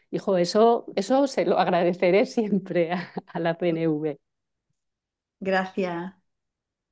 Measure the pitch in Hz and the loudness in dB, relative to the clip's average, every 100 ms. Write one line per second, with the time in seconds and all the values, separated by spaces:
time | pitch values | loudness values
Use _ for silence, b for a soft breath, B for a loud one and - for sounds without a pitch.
0 | b 175 208 180 175 214 233 233 - 226 | b -6 0 0 2 4 4 4 -2 -6
1 | 208 269 277 202 175 175 180 175 175 180 | 0 0 2 0 0 2 2 2 2 2
2 | 180 196 254 240 208 190 185 175 165 180 | 2 4 2 -2 0 -2 -2 -2 -2 -4
3 | - - - 170 170 165 175 165 165 151 | -8 -16 -10 -6 -4 -2 -2 0 0 -2
4 | 156 143 _ _ _ _ _ _ _ _ | -4 -8 _ _ _ _ _ _ _ _
5 | _ _ _ - 190 190 190 208 180 170 | _ _ _ -10 -2 -2 -2 -4 -4 -6
6 | 185 - _ _ _ _ _ _ _ | -10 -14 _ _ _ _ _ _ _